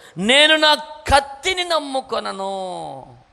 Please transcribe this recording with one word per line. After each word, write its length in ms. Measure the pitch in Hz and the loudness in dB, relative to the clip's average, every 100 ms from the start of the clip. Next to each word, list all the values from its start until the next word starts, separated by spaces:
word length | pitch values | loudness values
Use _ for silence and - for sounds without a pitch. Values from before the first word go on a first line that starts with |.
| - 156 | -16 -6
"నేను 380 | 202 277 302 311 | 2 6 6 6
నా 200 | 311 294 - - - | 4 2 -2 -10 2
కత్తిని 500 | 277 277 - 370 370 | 2 2 -8 -6 -4
నమ్ముకొనను." 1400 | 349 320 285 262 254 214 208 196 196 196 185 175 156 135 127 120 _ | -2 -2 -2 -8 -6 -6 -6 -8 -8 -6 -8 -10 -12 -14 -18 -20 _